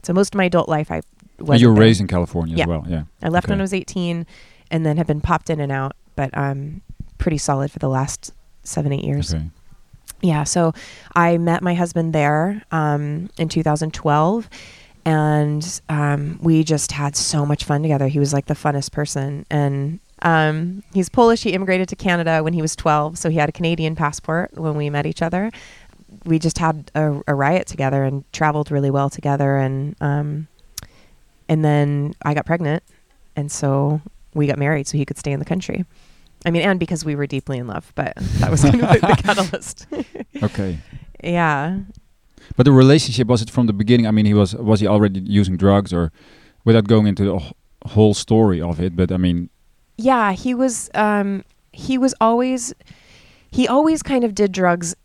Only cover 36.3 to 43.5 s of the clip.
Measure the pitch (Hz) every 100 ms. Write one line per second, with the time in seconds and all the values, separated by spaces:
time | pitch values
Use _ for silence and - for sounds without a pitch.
36.3 | _ 170 170 185 185 165 160 156 143 143
37.3 | 135 - 131 123 90 - - - - -
38.3 | - - 156 143 240 233 160 185 - -
39.3 | 202 185 185 - - - 294 - - -
40.3 | 285 214 - 95 78 - - - - -
41.3 | 175 165 143 151 190 190 - _ _ _
42.3 | _ - - 127 131 131 151 139 113 117
43.3 | 120 113